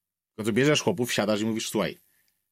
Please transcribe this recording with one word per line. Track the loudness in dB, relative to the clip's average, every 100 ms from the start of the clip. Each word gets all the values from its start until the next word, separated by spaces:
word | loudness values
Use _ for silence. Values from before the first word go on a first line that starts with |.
| _ _ _
W | -8
końcu | -2
bierzesz | 2 4 2
chłopów, | 2 0 -2
siadasz | 0 0 0
i | -2
mówisz: | -4 -4
„Słuchaj, | -2 -2 -6 _ _ _ _ _